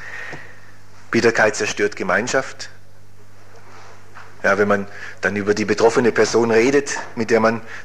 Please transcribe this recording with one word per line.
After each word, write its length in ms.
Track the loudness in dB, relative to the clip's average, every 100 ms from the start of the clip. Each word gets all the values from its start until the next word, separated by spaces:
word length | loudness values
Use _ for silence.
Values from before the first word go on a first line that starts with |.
| -12 -10 -10 -10 -12 -12 -12 -12 -12 -12 -4
Bitterkeit 440 | 2 4 4 4 2
zerstört 400 | -2 0 0 0
Gemeinschaft. 720 | 0 0 2 0 -2 -6 -12 -12 -14 -14 -14 -12 -12 -12 -14 -12 -12 -12 -14 -14 -14 -14 -12 -2
Ja, 140 | 2 4
wenn 100 | 4
man 200 | 2 0 -8 -12 -4
dann 140 | -2 0
über 180 | 2
die 120 | 2 2
betroffene 460 | 4 4 6 4
Person 400 | 4 4 4 4
redet, 460 | 4 6 4 2 -4 -6 -4
mit 160 | 2
der 80 | 4
man 220 | 4 2 -4 -10